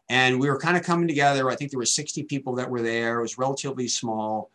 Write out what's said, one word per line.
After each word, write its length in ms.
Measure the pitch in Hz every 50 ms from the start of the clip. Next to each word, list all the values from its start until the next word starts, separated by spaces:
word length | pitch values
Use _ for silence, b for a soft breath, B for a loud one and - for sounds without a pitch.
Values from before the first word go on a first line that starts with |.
| b -
And 320 | 120 127 127 127 127 127
we 100 | 135 143
were 80 | 139 139
kinda 220 | - 165 175 175
coming 300 | 170 170 170 170 170 165
together. 400 | 147 143 143 143 139 135 131 127
I 80 | 120 -
think 140 | 143 139
there 60 | 139 127
were 80 | 117
sixty 380 | - - - 147 - - 156 113
people 320 | - 147 135 139 131 120
that 140 | 123 123 123
were 120 | 123 120
there. 380 | 117 113 117 117 117 117 117 117
It 40 | 117
was 140 | 113 - 123
relatively 520 | 131 135 135 135 - 139 - 127 123 113
small. 600 | - - - 117 110 110 107 107 107 107 107 b b